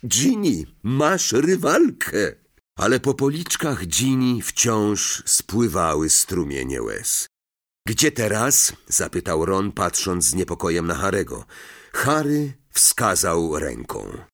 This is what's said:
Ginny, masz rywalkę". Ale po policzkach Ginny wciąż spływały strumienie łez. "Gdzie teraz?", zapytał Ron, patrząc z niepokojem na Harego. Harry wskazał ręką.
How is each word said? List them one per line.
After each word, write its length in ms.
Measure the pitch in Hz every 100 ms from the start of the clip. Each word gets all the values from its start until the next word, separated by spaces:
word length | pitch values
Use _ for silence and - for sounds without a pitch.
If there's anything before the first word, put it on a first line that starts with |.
| 120
Ginny, 580 | 110 151 233 202 92 76 _
masz 500 | 101 135 151 185 -
rywalkę". 1000 | 110 151 185 143 180 330 - - - 95 - _ _ _ -
Ale 220 | 101 127
po 140 | 135
policzkach 720 | - 135 151 170 - 160 120 90
Ginny 560 | 85 131 131 127 123
wciąż 800 | 95 - 120 110 104 101 - - -
spływały 840 | - - 104 117 90 82 78 80
strumienie 720 | - - 92 76 69 65 67
łez. 440 | 57 50 - - - _ _ _ _ _ -
"Gdzie 260 | 110 156
teraz?", 600 | 135 110 104 123 - - - _
zapytał 580 | - - 90 - 80 82
Ron, 260 | 95 101
patrząc 520 | - 92 - - 90
z 100 | 82
niepokojem 520 | 90 87 85 90 85 85
na 80 |
Harego. 500 | 82 98 95 76 64 - - - - -
Harry 600 | - 127 151 147 147 147 135 _
wskazał 880 | - - - 113 90 92 85 82 76
ręką. 600 | 76 58 60 - 50 - -